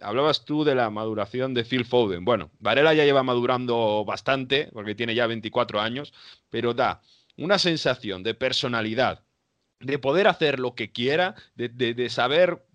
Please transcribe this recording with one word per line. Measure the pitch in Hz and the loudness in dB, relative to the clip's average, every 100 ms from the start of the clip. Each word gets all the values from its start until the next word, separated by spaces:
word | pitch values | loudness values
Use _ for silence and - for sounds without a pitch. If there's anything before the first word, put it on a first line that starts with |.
hablabas | 101 120 147 139 | -6 0 0 0
tú | - 151 | -2 0
de | 147 | 2
la | 131 113 | 2 0
maduración | 104 110 107 101 127 131 | -2 -4 -4 -4 -4 -2
de | 120 | -2
Phil | 117 131 | -2 -2
Foden. | 123 123 104 87 | 2 2 2 0
Bueno, | 92 107 80 - | 0 0 -2 -4
Varela | 104 123 160 | 0 4 6
ya | 156 | 6
lleva | 143 139 | 6 4
madurando | 127 123 123 123 123 117 107 107 | 2 0 0 0 0 0 0 0
bastante, | 104 98 - 135 127 135 151 | -2 -4 -2 -2 0 -2 -2
porque | 113 104 104 | -8 -8 -6
tiene | 117 | -2
ya | 113 117 | 0 0
veinticuatro | 117 107 123 120 104 | -2 -4 -2 -2 -2
años, | 110 127 147 - - - _ | -2 -6 -12 -18 -20 -20 _
pero | 113 120 | -4 -2
da | 120 113 - _ _ _ - | 0 0 -2 _ _ _ -8
una | 160 196 | 0 0
sensación | 180 160 139 123 104 92 | 2 0 -2 -2 -4 -6
de | 107 | -6
personalidad, | 113 127 - 131 117 110 113 113 - _ _ _ _ _ _ | -2 -2 -2 -2 -2 -2 0 0 -2 _ _ _ _ _ _
de | 131 143 | -6 -4
poder | 135 170 202 | 0 4 4
hacer | - 156 131 | 4 0 0
lo | 123 | -4
que | 120 107 | -6 -10
quiera, | - 127 156 185 - - | -4 -2 0 -2 -4 -18
de, | - 120 | -8 -8
de, | 123 117 | -2 -2
de | 120 120 | -2 -4
saber | 120 123 156 135 - _ | 0 2 4 2 0 _